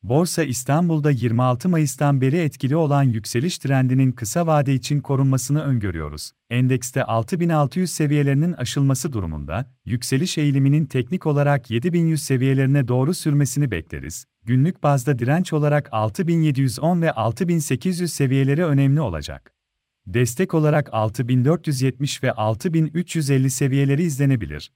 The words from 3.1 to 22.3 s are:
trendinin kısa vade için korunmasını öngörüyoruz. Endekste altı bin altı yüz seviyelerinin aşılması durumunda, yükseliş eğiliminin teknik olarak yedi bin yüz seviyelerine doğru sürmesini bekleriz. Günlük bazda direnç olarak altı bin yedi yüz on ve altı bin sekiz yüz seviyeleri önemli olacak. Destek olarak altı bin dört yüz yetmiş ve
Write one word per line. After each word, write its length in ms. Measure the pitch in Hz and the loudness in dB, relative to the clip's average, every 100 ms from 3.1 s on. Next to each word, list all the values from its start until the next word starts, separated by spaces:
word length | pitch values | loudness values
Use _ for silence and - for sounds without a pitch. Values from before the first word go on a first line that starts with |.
| 113 - 117 165 - | 0 -2 -2 -2 -4
trendinin 540 | 139 135 131 131 131 | -2 0 2 2 2
kısa 360 | 123 110 170 165 | 0 -4 -2 2
vade 260 | 151 139 | 2 2
için 280 | 131 - 147 | 0 0 -4
korunmasını 600 | 143 135 135 131 - 147 | 0 0 2 2 0 -2
öngörüyoruz. 720 | 143 127 101 82 76 76 - _ _ | 0 0 -2 -4 -8 -10 -14 _ _
Endekste 540 | 120 127 127 - 135 | 0 2 0 -2 -4
altı 360 | 113 113 110 175 | -2 -2 -2 -2
bin 100 | 170 | 0
altı 300 | 156 143 185 | 2 0 -2
yüz 120 | 180 | -4
seviyelerinin 640 | - 151 147 139 139 170 | -2 0 2 2 2 0
aşılması 600 | - 120 143 139 131 160 | -2 -4 0 0 0 -2
durumunda, 580 | 117 85 78 71 87 135 _ - | -4 -4 -6 -6 -6 -6 _ -6
yükseliş 520 | 117 - 135 185 - | -6 -2 -2 -2 0
eğiliminin 480 | 147 139 139 151 143 | 0 2 2 2 0
teknik 400 | 131 127 185 156 | -4 -2 -4 -2
olarak 460 | 143 143 139 - | 0 2 0 -2
yedi 220 | 117 180 | -2 0
bin 140 | 170 165 | 0 0
yüz 160 | 156 | 0
seviyelerine 640 | - 135 135 135 135 143 123 | 0 0 2 2 2 2 2
doğru 260 | 123 135 | 0 0
sürmesini 580 | 185 160 143 139 143 143 | 0 0 2 2 0 -2
bekleriz. 540 | 90 - 73 67 - - _ 107 | -2 -6 -10 -10 -14 -18 _ -2
Günlük 380 | 127 156 180 | 2 2 0
bazda 360 | 147 139 123 131 | 0 2 0 0
direnç 340 | 123 160 185 | 0 0 0
olarak 360 | 156 147 147 - | 0 2 0 -2
altı 360 | 110 107 - 170 | -2 -2 -2 0
bin 140 | 170 | 2
yedi 200 | 156 131 | 2 2
yüz 180 | 135 113 | 0 0
on 220 | 147 175 | 0 2
ve 100 | 165 | 0
altı 360 | 113 110 - 180 | 0 -2 -2 -2
bin 120 | 170 | -2
sekiz 400 | 147 127 185 175 | 0 -2 -2 -4
yüz 140 | 175 | -6
seviyeleri 520 | - 135 135 135 143 175 | -2 0 2 2 2 2
önemli 360 | 139 139 143 | 2 4 2
olacak. 520 | 131 80 73 67 _ _ _ _ _ _ - | 0 -4 -8 -14 _ _ _ _ _ _ -4
Destek 460 | 101 123 - 185 | 0 0 0 0
olarak 360 | 165 151 151 - | 2 2 2 0
altı 360 | 110 107 98 120 | -2 -2 -2 0
bin 180 | 127 127 | 2 2
dört 220 | 170 156 | 0 -2
yüz 140 | 131 | -2
yetmiş 420 | 131 - 139 - | -2 -2 -6 -2
ve 80 | 131 | -4